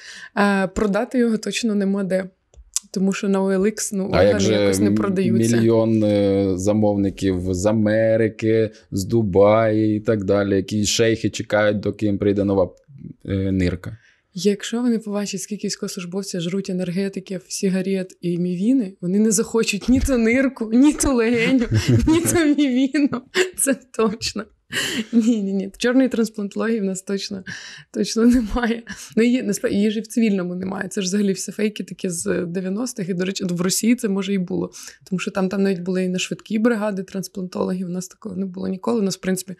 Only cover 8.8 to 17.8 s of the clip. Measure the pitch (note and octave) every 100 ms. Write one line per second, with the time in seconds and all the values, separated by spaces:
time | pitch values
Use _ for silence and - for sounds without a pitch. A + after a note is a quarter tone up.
8.8 | - G2+ F#2+ A#2 A2 F#2 G2+ G#2+ A2+ G#2+
9.8 | G#2+ G#2+ G#2+ A2+ F#2+ G2+ G2+ G2 F#2+ G#2+
10.8 | G2+ - A2+ A2+ G#2 - G#2 G#2 G#2+ G#2+
11.8 | G2 G2+ G#2+ G2+ G2+ G2+ G2 G2 F2+ -
12.8 | _ - - - - G2 F#2+ F#2+ F2+ F2+
13.8 | - A2+ _ _ _ - F3+ G3+ - A#3
14.8 | B3 A3+ A3 G3+ G3+ F#3+ - G3+ G#3 -
15.8 | G3+ - F3 F#3 G3 F#3 E3+ G3 G3 F3+
16.8 | F3+ F3 G3 G3 F#3 F#3 - - G3+ F#3